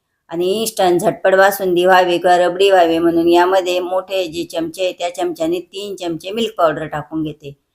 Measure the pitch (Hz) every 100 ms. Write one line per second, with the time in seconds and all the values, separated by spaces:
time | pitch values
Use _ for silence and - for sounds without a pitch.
0 | _ _ - 170 180 214 220 - 180 175
1 | 214 - 196 190 196 196 190 175 180 185
2 | 180 175 180 175 180 175 196 190 165 165
3 | 170 170 170 170 180 190 180 180 180 185
4 | 185 190 175 170 160 170 165 185 185 175
5 | 175 175 175 160 160 180 175 196 202 185
6 | 175 160 185 220 220 208 165 151 156 151
7 | - 160 156 147 143 139 _